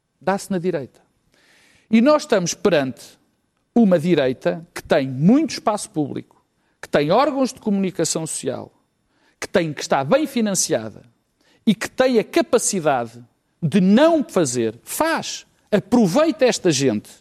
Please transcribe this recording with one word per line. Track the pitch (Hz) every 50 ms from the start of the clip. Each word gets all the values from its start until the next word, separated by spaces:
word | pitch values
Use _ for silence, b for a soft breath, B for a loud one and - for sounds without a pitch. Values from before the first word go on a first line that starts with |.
| _ _ _ _
Dá-se | - - 196 196 - -
na | 196 180
direita. | 165 185 165 156 127 113 _ _ _ _ _ _ _ _ b b b b b b b b b b b b
E | 220 226
nós | 226 294 302 294
estamos | 294 - 233 196 175 160 -
perante | - - 208 175 147 135 131 120 - - - - _ _ _ _ _ _ _ _ _ _ _ -
uma | 240 233 196 180
direita | 170 143 147 - 143 135 131 127 - - 175 180 170 165 - -
que | - -
tem | - 185 156 135
muito | 135 131 127 147 185 247 294 330 233
espaço | - - - 233 208 202 - -
público, | - 156 147 123 123 127 120 _ _ _ _ _ _ _ _ _ _ _
que | -
tem | - - 160 147 147
órgãos | 180 233 277 302 262 277 262 233
de | - -
comunicação | - 220 202 196 196 180 - - 165 - - 170 160
social, | 151 - - - 131 120 107 107 - _ _ _ _ _ _ _ _ _ _ _ _ _ -
que | - -
tem, | - 202 170 156 143
que | -
está | - - - 143 135
bem | 143 226 285 311
financiada | - - 240 220 208 190 - - - 156 120 110 110 95 92 - _ _ _ _ _ _ _ _ _ _ _ -
e | - 190
que | - - -
tem | _ - 262 262 254 220
a | 185
capacidade | - - 339 - - - 233 - - - 185 151 151 139 123 120 113 117 120 120 _ _ _ _ _ _ -
de | - 143 - 208
não | 180 190 208 240 302 330 339 311 240
fazer, | - - 196 170 127 120 127 113 110 107 - _
faz, | - - - 302 330 311 240 - - - - - _ _ _ _ -
aproveita | - 202 - - - 247 220 170 165 277 311 339 262 - 262
esta | 240 196 - - 180
gente | 151 127 139 127 104 107 - - - _